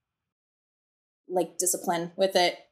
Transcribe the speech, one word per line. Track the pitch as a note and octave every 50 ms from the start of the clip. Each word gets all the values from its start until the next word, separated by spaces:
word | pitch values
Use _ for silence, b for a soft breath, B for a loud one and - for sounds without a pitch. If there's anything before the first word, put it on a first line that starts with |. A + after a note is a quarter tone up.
| _ _ _ _ _ _ _ _ _ _ _ _ _ _ _ _ _ _ _ _ _ _ _ _ _ -
like, | F3+ F3+ E3 - - -
discipline | F#3 F3+ - - - F#3+ E3+ E3+ E3+ E3+ -
with | - F#3+ F#3+ -
it. | F#3 F3 E3+ - - - _